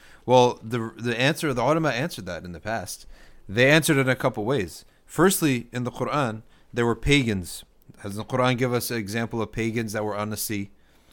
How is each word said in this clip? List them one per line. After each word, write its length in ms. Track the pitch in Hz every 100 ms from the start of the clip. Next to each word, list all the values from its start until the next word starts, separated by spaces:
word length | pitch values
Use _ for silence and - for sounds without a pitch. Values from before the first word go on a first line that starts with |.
| - - -
Well, 340 | 127 123 -
the, 300 | 110 120 113 -
the 200 | 117 117
answer, 360 | 135 160 156
the 80 | 123
ulama 260 | 120 160 156
answered 360 | 117 165 - 90
that 180 | 85
in 80 | 87
the 80 | 85
past. 460 | 104 110 90 - - - - - -
They 220 | 98 131
answered 260 | 156 160 143
it 40 |
in 80 | 131
a 60 | 127
couple 280 | 135 120
ways. 400 | 104 135 90 - - _ _
Firstly, 640 | - 180 196 160 123 -
in 120 | 123
the 60 | 120
Quran, 520 | - 117 135 127 110 - - _
there 100 | 117
were 100 | 117 117
pagans. 680 | 143 143 120 98 87 - - _ - -
Has 140 | 104
the 100 | 101
Quran 340 | 107 127 127 123
give 140 | 127
us 180 | 120 -
an 80 | 120
example 420 | 98 113 117 117
of 120 | 104
pagans 400 | - 113 110 113
that 120 | 107
were 120 | 107 101
on 140 | 107
the 60 | 107
sea? 340 | - 107 101 - _ _ _